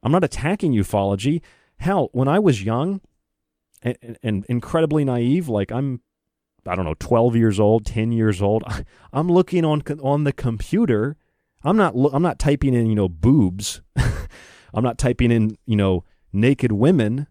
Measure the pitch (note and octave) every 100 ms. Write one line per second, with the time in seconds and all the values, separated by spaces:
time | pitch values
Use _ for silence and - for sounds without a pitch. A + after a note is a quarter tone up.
0 | - E3+ D#3+ - C#3 G#3 F3 A#2 F#2+ G#2
1 | G2 G2 A2+ E3 - _ _ _ E3 G3
2 | C3+ A#2+ C3 E3+ G3+ A2+ F#2+ A2+ E3 G3
3 | _ _ _ _ _ _ _ _ A#2+ B2
4 | A#2 A2 A2+ G2+ G2+ A#2+ - E3 D#3+ D3+
5 | C#3 B2 A#2+ D#3 D#3+ G#2+ G2 A2+ C#3 B2
6 | _ _ _ _ _ _ - F#2 F2 D#2+
7 | - A#2 A#2+ A#2 A2+ G2 G#2 A2+ G#2 A2+
8 | A2+ A#2 A2 F#2 G2 A2 - G2 - _
9 | - C3 E3+ F3 F3+ F3+ D#3+ D3+ - D3+
10 | C3+ C#3+ D3 - B2 A2+ - F#3 A3+ A2
11 | A#2+ D3+ _ _ _ _ C#3+ G#3+ F#3 A#2+
12 | C#3 C3+ F3 - - C#3+ C#3 B2 A2+ G#2+
13 | F#2+ E2 G2 D3 G2 F#2 G#2 - - -
14 | - - - - - - _ - A#2+ A#2
15 | B2 B2 B2 A#2 A2 A2 - G#2+ G2 F2+
16 | - _ _ G2 A#2 C#3 B2 G#2 B2+ F3+
17 | G#2+ B2 D3